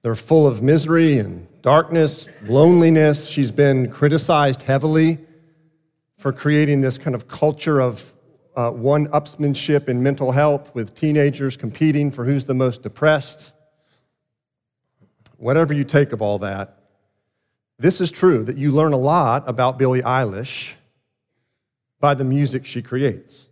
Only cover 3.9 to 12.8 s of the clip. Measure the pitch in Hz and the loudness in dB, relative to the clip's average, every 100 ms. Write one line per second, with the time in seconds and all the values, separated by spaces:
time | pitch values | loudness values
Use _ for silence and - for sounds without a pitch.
3.9 | - 147 151 - 156 143 127 - 135 156 | 0 0 0 0 2 2 -2 -2 -2 0
4.9 | 156 160 160 - _ _ _ _ _ _ | 2 2 0 -10 _ _ _ _ _ _
5.9 | _ _ _ 139 127 147 151 147 143 131 | _ _ _ -8 -4 0 0 2 0 0
6.9 | 127 151 123 - - 151 151 165 147 127 | -4 -8 -8 -10 -2 -2 0 -2 0 0
7.9 | 110 - _ _ _ _ - 120 117 123 | -4 -18 _ _ _ _ -6 -6 -2 0
8.9 | 147 147 151 147 - 147 135 - 147 143 | 0 0 -4 -4 -6 -4 -4 -2 -2 0
9.9 | 123 135 139 131 131 151 143 - 123 104 | -2 -2 -2 -2 0 0 0 -6 -10 -10
10.9 | - 156 151 143 135 135 127 117 - 156 | -6 -2 2 0 -2 -8 -8 -12 -2 0
11.9 | 147 147 131 123 139 131 127 131 117 | 0 -2 -4 -4 -2 -2 -2 -2 -4